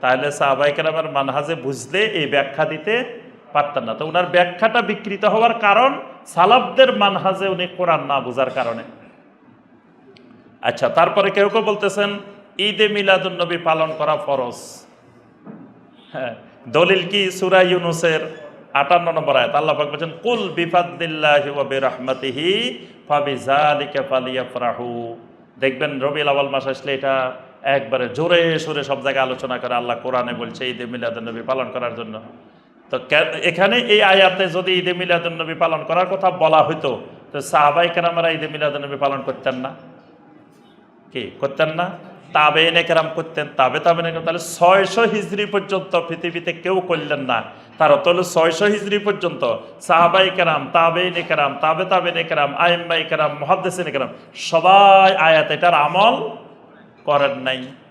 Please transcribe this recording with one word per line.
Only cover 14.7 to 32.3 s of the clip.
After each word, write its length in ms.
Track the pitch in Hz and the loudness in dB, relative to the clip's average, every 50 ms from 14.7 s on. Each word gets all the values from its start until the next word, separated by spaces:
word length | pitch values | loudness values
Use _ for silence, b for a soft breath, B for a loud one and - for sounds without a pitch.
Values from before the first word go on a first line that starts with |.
| - - - - - _ _ - _ - _ _ _ _ - - - - - - - - _ - _ - - - - | -20 -20 -20 -20 -20 _ _ -20 _ -20 _ _ _ _ -20 -20 -20 -20 -20 -20 -20 -20 _ -20 _ -20 -20 -14 -10
হ্যাঁ, 220 | 147 131 120 113 - - - - - - 123 | -8 -8 -8 -10 -12 -18 -20 -20 -20 -18 0
দলিল 400 | 113 147 175 180 190 190 170 175 | 2 2 4 4 4 0 0 -2
কি? 220 | 202 202 196 185 | -2 -2 -2 -2
সূরা 320 | 180 - 202 185 180 185 185 | -2 -2 0 4 6 6 6
ইউনূসের 880 | 180 185 180 170 170 165 160 - 170 160 156 - - - - - - - - - - - | 6 4 0 0 -2 -2 0 2 2 2 2 -2 -6 -12 -14 -18 -18 -20 -20 -20 -4 -2
আটান্ন 400 | 139 139 - 175 175 170 170 160 | -2 2 4 4 2 2 0 -2
নম্বর 240 | 160 147 143 135 | -2 0 2 2
আয়াত, 180 | 131 120 113 - | 2 2 2 0
আল্লাহ 200 | 147 151 156 147 | 0 0 0 0
পাক 140 | 139 151 147 | 0 -2 -4
বলছেন, 220 | 147 147 165 160 160 - - | -4 -8 -8 -10 -10 -8 -4
"কুল 260 | 226 240 226 208 185 | -4 -2 -2 -4 -6
বিফাদলিল্লাহি 1000 | 151 160 170 165 170 175 175 170 170 - 170 165 156 156 151 151 147 147 143 143 | -4 -4 -4 0 2 0 0 0 -6 -8 -8 -6 -4 0 4 4 4 4 4 0
ওয়া 140 | 143 143 135 | -4 -4 -4
বিরাহমাতিহি 1120 | 123 135 135 135 127 120 - 123 131 131 127 135 135 120 139 156 175 196 220 240 247 - - B B B B B - | -2 -2 0 0 0 -2 -2 -4 -4 -4 -4 -4 -6 -6 -2 0 0 0 0 -2 -4 -6 -10 B B B B B -2
ফাবিযালিকা 960 | 147 147 143 147 135 120 113 127 135 143 151 151 147 139 143 139 - 139 131 | 0 0 0 -2 -4 -6 0 2 2 4 4 2 2 0 -2 -4 -4 -6 -4
ফালিয়াফরাহু।" 1120 | - 135 131 127 127 127 127 123 123 - 123 123 117 113 - 120 120 120 120 117 117 117 - - - - - - _ _ - | 0 -2 -2 -2 -2 -4 -6 -6 -6 -6 -4 -4 -4 -4 -4 -8 -8 -8 -8 -8 -10 -12 -14 -18 -20 -20 -20 -20 _ _ 0
দেখবেন, 420 | 131 135 131 127 151 151 143 135 | 0 0 0 0 -4 -4 -4 -2
রবিউল 280 | 127 143 143 151 147 143 | -2 -2 -2 0 0 2
আউয়াল 200 | 139 139 139 139 | 2 2 0 0
মাস 180 | 139 135 127 | -2 -2 -2
আসলে 280 | 135 131 131 - 147 139 | -2 -6 -6 -4 -4 -4
এটা 380 | 131 139 135 135 135 131 127 127 - - - - - - | -2 0 0 0 0 0 -2 -6 -10 -18 -20 -20 -6 -2
একবারে 460 | 135 135 139 - 110 127 127 127 120 | 0 0 0 0 -2 -2 -2 -2 -2
জোরে 500 | - 143 160 175 175 170 170 165 160 156 | -2 -2 0 2 4 4 4 2 0 -2
সোরে 260 | 160 156 151 143 139 | -4 -4 -4 -6 -2
সব 180 | - 139 127 123 | -4 -4 -2 -2
জায়গায় 240 | 139 131 135 131 | -2 0 0 0
আলোচনা 320 | 127 127 123 - 131 127 120 | 0 -2 -6 -6 -6 -6 -6
করে। 160 | 117 123 120 | -4 -2 -2
আল্লাহ 220 | 120 120 123 120 117 - | -2 -2 -2 -6 -4 -4
কোরআনে 300 | 127 127 123 123 120 120 | -2 -2 -2 -2 -2 -6
বলছে, 380 | 117 120 117 110 - 131 127 | -8 -8 -10 -8 -8 -8 -8
"ঈদে 160 | 123 110 123 | -6 -8 -10
মিলাদুন 420 | 117 120 123 117 117 110 117 113 117 | -10 -8 -6 -6 -6 -6 -6 -10 -10
নবী 140 | 113 113 113 | -10 -10 -6
পালন 280 | 117 131 135 127 117 104 | -4 -4 -4 -4 -6 -6
করার 220 | 123 123 120 113 | -6 -6 -6 -6
জন্য।" 260 | 113 117 110 107 110 - - | -8 -12 -12 -12 -14 -14 -16